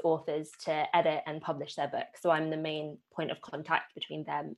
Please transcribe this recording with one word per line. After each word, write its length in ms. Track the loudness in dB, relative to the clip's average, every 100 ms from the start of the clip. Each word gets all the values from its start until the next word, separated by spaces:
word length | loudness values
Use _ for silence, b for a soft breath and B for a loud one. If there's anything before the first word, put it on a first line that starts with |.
authors 460 | 2 2 2 -2 -4 -6
to 320 | -2 0 4 4
edit 260 | 6 2 -2
and 160 | -4
publish 320 | -4 -4 -4
their 140 | -4 -2
books. 340 | -2 -6 0
So 80 | 4
I'm 200 | 4 4
the 60 | -2
main 420 | -2 -4 -6 -10 _
point 200 | -4 -4
of 80 | -4
contact 540 | -8 -6 2 2 0
between 300 | -10 -8 -6
them 320 | -4 -4 -4